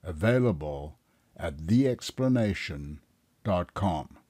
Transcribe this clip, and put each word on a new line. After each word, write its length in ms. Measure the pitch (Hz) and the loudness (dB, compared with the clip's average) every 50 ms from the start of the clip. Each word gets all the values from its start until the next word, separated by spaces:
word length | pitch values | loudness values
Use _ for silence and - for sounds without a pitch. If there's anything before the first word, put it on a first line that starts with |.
| - | -10
available 920 | 87 85 76 90 110 120 127 127 120 98 73 76 76 73 69 71 76 78 _ _ _ _ _ _ _ _ - | -10 -6 0 2 4 4 4 4 4 2 0 -4 -8 -8 -8 -10 -12 -14 _ _ _ _ _ _ _ _ -8
at 300 | 85 85 71 71 80 82 | -6 -6 -6 -6 0 2
the 200 | 107 120 135 131 | 4 4 4 4
explanation 1120 | 123 - - - - - 127 131 127 123 113 104 95 - - - 85 73 73 73 76 73 _ _ _ _ _ _ _ _ _ | 0 -2 -6 -12 -6 -2 0 2 4 4 4 2 0 -2 -4 -8 -8 -10 -10 -12 -12 -14 _ _ _ _ _ _ _ _ _
dot 320 | 110 98 90 87 - _ | 0 0 0 0 -4 _
com. 420 | - 98 98 85 76 64 - - - _ | -2 -2 0 0 -2 -6 -10 -16 -20 _